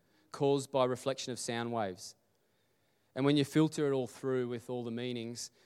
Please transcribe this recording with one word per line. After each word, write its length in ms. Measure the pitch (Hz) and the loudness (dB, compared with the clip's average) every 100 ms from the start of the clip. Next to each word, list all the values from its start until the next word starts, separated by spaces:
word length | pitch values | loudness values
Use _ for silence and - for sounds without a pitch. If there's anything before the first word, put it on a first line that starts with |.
| _ _ _ | _ _ _
caused 380 | - 143 139 123 | 0 2 2 2
by 140 | 135 | 2
reflection 480 | 127 127 135 135 - | 2 2 -2 -4 -6
of 60 | 117 | -6
sound 340 | - 117 117 | -4 -2 -2
waves. 420 | 117 98 92 - - _ _ _ _ _ _ _ _ _ | -2 -2 -4 -14 -18 _ _ _ _ _ _ _ _ _
And 120 | 131 139 | 0 4
when 100 | 147 | 4
you 80 | |
filter 420 | 135 156 156 156 143 | 4 4 4 2 0
it 80 | |
all 120 | 135 120 | 2 -2
through 420 | - 135 127 123 | -4 -2 0 0
with 220 | 120 113 | -4 -6
all 120 | 123 | -6
the 60 | 117 | -4
meanings, 600 | 117 123 120 113 120 - _ | -4 -4 -4 -6 -8 -12 _